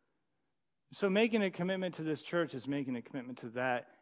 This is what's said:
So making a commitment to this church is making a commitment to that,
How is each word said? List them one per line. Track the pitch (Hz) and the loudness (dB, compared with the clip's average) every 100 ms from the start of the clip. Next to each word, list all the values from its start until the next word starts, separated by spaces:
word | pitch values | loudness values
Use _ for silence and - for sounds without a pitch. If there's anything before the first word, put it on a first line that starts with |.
| _ _ _ _ _ _ _ _ _ | _ _ _ _ _ _ _ _ _
So | - 202 | 0 4
making | 196 233 220 | 6 4 4
a | 196 | 2
commitment | 170 180 190 185 160 | 2 0 0 -2 -2
to | |
this | 156 147 | -2 -2
church | - 170 156 | 0 0 0
is | 135 120 | -2 -2
making | 143 131 123 | -2 0 -4
a | |
commitment | - 139 123 123 | -4 -8 -8 -10
to | 120 | -8
that, | 120 127 123 - - | -2 0 0 -4 -16